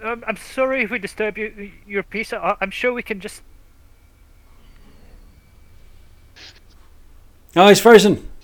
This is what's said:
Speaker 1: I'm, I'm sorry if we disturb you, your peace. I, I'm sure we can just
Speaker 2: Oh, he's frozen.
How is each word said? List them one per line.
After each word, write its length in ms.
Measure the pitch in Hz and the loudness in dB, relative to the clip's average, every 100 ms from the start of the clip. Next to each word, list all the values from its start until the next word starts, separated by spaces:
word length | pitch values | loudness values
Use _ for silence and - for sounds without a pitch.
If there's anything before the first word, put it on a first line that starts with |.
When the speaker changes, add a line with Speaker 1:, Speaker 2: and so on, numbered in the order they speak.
Speaker 1:
I'm, 200 | 214 233 233 | -12 -12 -10
I'm 80 | 214 | -12
sorry 440 | - - 262 262 | -12 -6 -4 -2
if 80 | 214 | -6
we 80 | 233 | -6
disturb 400 | 185 - 214 214 | -10 -8 -8 -6
you, 340 | 214 214 202 - - | -12 -12 -18 -20 -10
your 160 | 202 | -10
peace. 320 | 185 202 226 | -8 -10 -10
I, 240 | 220 170 202 | -8 -6 -4
I'm 120 | 196 | -6
sure 200 | - 247 | -4 -6
we 120 | 240 | -6
can 160 | - 208 | -8 -12
just 240 | 190 - - - - - - - - - - - - - - - - - - - - - - - - - - - - - - - - - - - - - - - - - - 170 | -12 -18 -20 -20 -20 -20 -20 -20 -20 -20 -20 -20 -20 -20 -20 -20 -20 -20 -20 -20 -20 -20 -20 -20 -20 -20 -20 -20 -20 -20 -20 -20 -20 -20 -20 -20 -20 -20 -20 -20 -20 -20 -6 4
Speaker 2:
Oh, 120 | 196 | 6
he's 100 | 196 | 8
frozen. 480 | 226 226 196 165 - - | 8 8 8 0 -6 -18